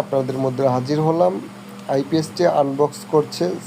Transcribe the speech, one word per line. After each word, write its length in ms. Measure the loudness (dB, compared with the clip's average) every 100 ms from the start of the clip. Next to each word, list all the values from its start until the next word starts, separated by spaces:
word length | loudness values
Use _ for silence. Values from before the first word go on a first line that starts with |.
আপনাদের 340 | 4 0 0 -2
মধ্যে 200 | -2 2 2
হাজির 240 | 2 0 0 2
হলাম। 260 | 4 2 0 -6 -14 -16 -12 -2
আইপিএসটি 480 | -2 0 0 -2 0 2 4
আনবক্স 400 | 2 2 0 -2 0
করছে 320 | 2 2 -2 -4 -4